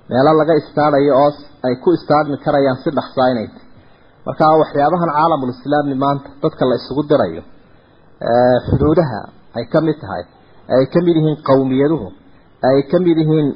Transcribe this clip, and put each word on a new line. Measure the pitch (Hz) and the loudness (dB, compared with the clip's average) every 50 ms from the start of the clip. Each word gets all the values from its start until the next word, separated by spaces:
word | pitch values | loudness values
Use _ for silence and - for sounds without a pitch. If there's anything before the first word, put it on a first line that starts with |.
| _ | _
meelo | - 120 123 135 156 156 | -4 0 2 2 4 4
laga | 156 151 156 165 | 2 2 2 0
istaadhayo | 147 139 - - 151 147 151 147 139 143 143 135 | 0 -2 -4 -2 -2 0 2 2 2 2 2 2
oo | 131 143 147 | 2 2 2
s-, | 143 - - - - - - | 0 -4 -10 -20 -12 -8 -6
ay | 127 123 | -4 -4
ku | 127 - 185 | -2 0 0
istaadmi | 170 151 - - 151 147 156 143 143 | 0 0 0 0 0 0 0 -2 -6
karayaan | - - 156 147 143 139 135 127 | -6 -4 -2 0 0 0 0 -2
si | - - 165 | -4 -6 -6
dhaqsaa | 151 127 123 - - 135 127 131 | -4 -4 -6 -4 -2 0 0 0
inay | 127 117 104 | 0 -2 -6
tahay. | - - - - - - - - - - _ _ _ _ _ - | -8 -14 -18 -20 -20 -20 -20 -20 -20 -20 _ _ _ _ _ -12
Marka | 123 135 - 160 156 156 | -8 -2 0 2 2 4
waxyaabahan | 156 147 - - 143 143 151 175 175 175 160 | 2 2 0 0 -2 0 0 0 0 -2 -2
caalamul | 143 151 160 170 165 143 131 127 | 0 0 0 0 0 -2 -4 -6
islaami | 120 - - 139 147 151 143 143 135 | -8 -8 -6 -4 -2 -2 -2 -2 -4
maanta | 131 139 139 143 143 - - - - | -2 -2 -2 -2 -4 -6 -14 -10 -6
dadka | - 156 - - - | -6 -6 -4 -2 -2
la | 127 123 | 0 -2
isugu | - - - 131 139 151 | -2 -4 -6 -6 -4 -2
dirayo, | 147 151 131 110 87 82 82 - - - - _ _ - - _ _ _ _ _ - - - | 0 0 0 0 -2 -6 -10 -14 -18 -20 -20 _ _ -20 -20 _ _ _ _ _ -20 -16 -8
ee, | - 117 117 123 123 123 127 120 | -4 0 2 2 4 4 2 0
xuduudaha | - - 143 131 139 151 160 180 165 131 113 98 - - - - - - | 0 -2 -2 0 0 2 2 2 0 0 -4 -10 -12 -14 -20 -20 -20 -14
ay | - 120 117 | -10 -10 -6
ka | - - 156 | -2 -2 -2
mid | 160 160 151 - | 0 -2 -4 -6
tahay, | 127 98 95 87 87 - - _ _ _ - - - - | -8 -12 -10 -10 -12 -14 -20 _ _ _ -20 -20 -6 -2
ay | 123 131 135 | 0 0 0
ka | - - 170 | 0 0 0
mid | 180 175 170 | 0 2 2
yihiin | 160 156 156 151 - - | 2 0 0 -2 -2 0
qowmiyaduhu, | 139 135 135 135 131 131 131 139 151 165 135 104 90 - - - - - - _ _ _ _ - | 0 2 2 2 0 0 0 2 2 0 0 -4 -8 -14 -18 -20 -20 -20 -20 _ _ _ _ 0
ay | 127 135 143 139 | 0 2 2 2
ka | - 175 175 | 0 0 0
mid | 185 175 160 | 2 2 2
yihiin | 160 156 151 156 160 147 139 - | 2 2 2 2 2 0 0 -4